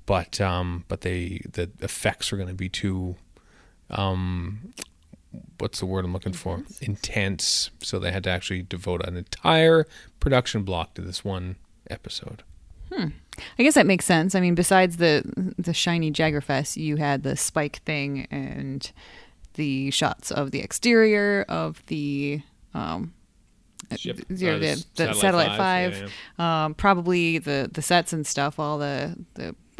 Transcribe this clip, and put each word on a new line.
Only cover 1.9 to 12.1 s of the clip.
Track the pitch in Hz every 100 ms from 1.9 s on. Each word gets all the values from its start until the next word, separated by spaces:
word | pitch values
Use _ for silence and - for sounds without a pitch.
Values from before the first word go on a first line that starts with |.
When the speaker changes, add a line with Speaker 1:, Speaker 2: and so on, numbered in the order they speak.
| - 101 - -
Speaker 1:
were | 98
gonna | 90
be | 92 92
too, | - 98 92 92 87 - - _ _ _ _ -
um, | - 98 92 90 90 90 107 190 - - _ _ - _ - - -
what's | - -
the | 92
word | 95 90
I'm |
looking | 92 -
for? | 90 92 87 - -
Speaker 2:
Intense. |
Speaker 1:
Intense. | 107 101 - 107 98 92 - - - -
So | - 98
they | 90
had | 95
to | 92
actually | 90 - 92
devote | 90 90 95 90 90
an | 87
entire | - - 165 160 165 160 151 - - -
production | 143 127 - 110
block | 95 87 82 -
to |
this | 90 -
one | 101 92 92 92 - _ -
episode. | - -